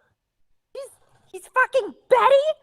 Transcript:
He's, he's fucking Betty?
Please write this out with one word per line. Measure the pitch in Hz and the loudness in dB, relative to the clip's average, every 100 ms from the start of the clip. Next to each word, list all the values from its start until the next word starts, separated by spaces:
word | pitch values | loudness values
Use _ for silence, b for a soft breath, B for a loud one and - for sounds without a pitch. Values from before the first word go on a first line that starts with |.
| _ _ _ _ _ _ _ | _ _ _ _ _ _ _
He's, | - 539 - _ _ _ | -20 -20 -20 _ _ _
he's | 370 - | -20 -8
fucking | - 508 539 415 262 _ | -4 -2 -2 -6 -10 _
Betty? | 508 440 554 587 605 | 0 4 2 2 -6